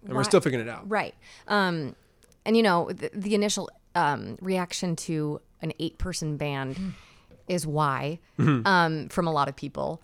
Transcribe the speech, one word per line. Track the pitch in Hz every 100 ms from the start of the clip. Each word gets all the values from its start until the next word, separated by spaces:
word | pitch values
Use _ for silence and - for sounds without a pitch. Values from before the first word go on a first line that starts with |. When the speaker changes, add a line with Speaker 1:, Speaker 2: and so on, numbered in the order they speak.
Speaker 1:
and | 202
we're | 127
Speaker 2:
Why |
Speaker 1:
still | 131 -
figuring | 160 127 113
it |
out. | - 196
Speaker 2:
Right. | 208 143 - - - -
Um, | 208 190 170 135 - _ _ _ _ -
and, | 226
you |
know, | 220 175 160
the, | - -
the | - 202 208
initial, | 208 202 180 - _ 175
um, | 151 135 98 113
reaction | 185 185 180 - 185 160
to | - 160 151 147 - _
an | 160 -
eight-person | 160 - 185 170 156 147
band | 147 143 135 135
Speaker 3:
Mm. | 190 - - - _ - -
Speaker 2:
is | 180 156
why, | 147 151 131 139 165 - -
Speaker 1:
Mm-hmm. | - 135 117
Speaker 2:
um, | 185 165 160 147
from | - 175
a |
lot | 151 143
of | 139
people. | 143 143 135 165